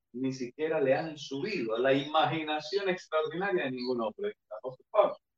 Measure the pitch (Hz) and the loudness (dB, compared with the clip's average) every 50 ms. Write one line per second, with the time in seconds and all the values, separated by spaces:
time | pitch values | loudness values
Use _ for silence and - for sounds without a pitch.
0 | _ _ - 123 131 131 131 131 123 120 - - 156 160 160 151 139 131 131 - | _ _ -6 -4 -4 -4 -2 -4 -6 -8 -6 -4 -2 0 0 2 4 4 4 2
1 | 165 160 151 143 - - 139 139 190 214 202 170 117 110 110 120 127 135 135 139 | 0 -4 -8 -10 -10 -8 -6 -4 -4 -2 -2 -2 -2 -2 0 2 4 4 4 2
2 | 143 - - 156 151 143 156 160 156 151 151 151 - - 190 196 196 190 180 - | 2 2 2 4 4 4 2 -2 -2 -2 -4 -4 -2 -2 -2 0 0 0 -2 -2
3 | - - 160 156 156 151 160 170 196 196 180 170 143 131 127 123 123 127 127 117 | -4 -2 0 0 0 0 -2 -2 -2 0 0 0 0 -2 -4 -4 -4 -2 -2 -2
4 | 113 110 107 - 101 104 - _ _ - - 92 - - - - _ _ - - | -2 -4 -4 -4 -6 -6 -6 _ _ -14 -12 -10 -10 -10 -12 -12 _ _ 4 6
5 | 143 139 - - _ _ _ | 6 6 2 -4 _ _ _